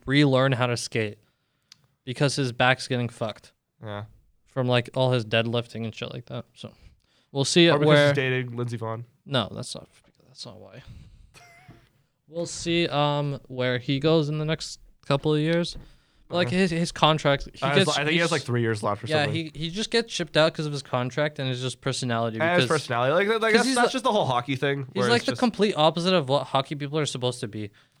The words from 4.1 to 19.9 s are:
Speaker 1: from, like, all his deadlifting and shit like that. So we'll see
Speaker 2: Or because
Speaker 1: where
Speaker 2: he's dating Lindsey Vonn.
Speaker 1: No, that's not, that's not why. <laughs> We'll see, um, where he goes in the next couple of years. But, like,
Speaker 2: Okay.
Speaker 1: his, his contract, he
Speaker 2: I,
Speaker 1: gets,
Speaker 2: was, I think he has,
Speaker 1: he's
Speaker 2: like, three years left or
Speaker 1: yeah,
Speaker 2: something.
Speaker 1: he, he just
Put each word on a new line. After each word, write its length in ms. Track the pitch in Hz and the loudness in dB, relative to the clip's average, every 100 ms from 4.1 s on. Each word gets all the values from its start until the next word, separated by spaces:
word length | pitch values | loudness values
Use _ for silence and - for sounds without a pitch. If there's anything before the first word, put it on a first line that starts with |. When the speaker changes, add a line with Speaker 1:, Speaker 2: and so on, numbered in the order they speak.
| - _ _ _ | -18 _ _ _
Speaker 1:
from, 200 | - 123 | -4 0
like, 220 | 123 120 | 0 0
all 180 | - 131 | 0 0
his 120 | 127 | 0
deadlifting 600 | 110 113 113 120 117 113 | 0 -2 0 -2 -4 -8
and 100 | 113 | -10
shit 180 | - 123 | -8 -12
like 140 | 127 - | -12 -12
that. 180 | 127 - | -14 -14
So 180 | - - - - _ _ _ _ | -18 -20 -20 -20 _ _ _ _
we'll 120 | 139 135 | -4 2
see 240 | 180 170 | 6 6
Speaker 2:
Or 80 | 147 | 6
because 80 | 151 | 6
Speaker 1:
where 200 | 147 143 | 6 6
Speaker 2:
he's 80 | 139 | 4
dating 400 | 131 127 123 117 | 0 -2 -4 -6
Lindsey 200 | 120 117 | -6 -6
Vonn. 280 | 113 113 117 _ | -6 -8 -10 _
Speaker 1:
No, 240 | - 135 104 | -6 -4 -4
that's 240 | 107 - | -6 -12
not, 140 | - - _ _ _ 120 | -14 -18 _ _ _ _
that's 160 | 139 - | -20 -20
not 120 | 98 | -20
why. 220 | 98 107 - | -20 -20 -20
<laughs> 40 | - - - - - 698 - - - _ _ _ _ _ | -20 -20 -20 -20 -20 -20 -20 -20 -20 _ _ _ _ _
We'll 180 | 165 170 | -8 -8
see, 420 | - 170 170 170 | -6 0 2 2
um, 520 | 139 147 147 147 139 - | 2 2 0 -2 -6 -8
where 320 | 127 127 123 | -4 -2 -2
he 220 | 117 139 | -2 0
goes 280 | 156 160 147 | 2 2 2
in 100 | 151 | -2
the 60 | |
next 360 | 151 160 - - - _ - | -4 -6 -8 -16 -20 _ -4
couple 260 | 139 156 | -2 0
of 80 | 151 | 0
years. 360 | 151 170 175 - - - _ _ - | 2 0 -2 -6 -16 -20 _ _ -6
But, 60 | |
like, 140 | 170 180 | -2 0
Speaker 2:
Okay. 80 | 180 | 2
Speaker 1:
his, 140 | 190 | 0
his 180 | 165 170 | 0 -4
contract, 580 | - 151 156 147 139 - | 4 4 4 2 0 -2
he 80 | - | -4
Speaker 2:
I, 140 | 135 143 | 0 4
Speaker 1:
gets, 100 | 180 | 4
Speaker 2:
was, 100 | 139 | 2
I 40 | |
think 100 | 147 | 2
he 60 | 165 | 2
has, 80 | 170 | 2
Speaker 1:
he's 60 | |
Speaker 2:
like, 100 | 160 | 0
three 180 | - 120 | 0 0
years 200 | 113 110 | 0 0
left 220 | 104 104 | -2 -2
or 20 | 117 | -2
Speaker 1:
yeah, 180 | 151 143 | 0 0
Speaker 2:
something. 240 | 156 160 | -2 -6
Speaker 1:
he, 40 | - 165 | -8 -8
he 40 | |
just 220 | 185 220 | -6 -2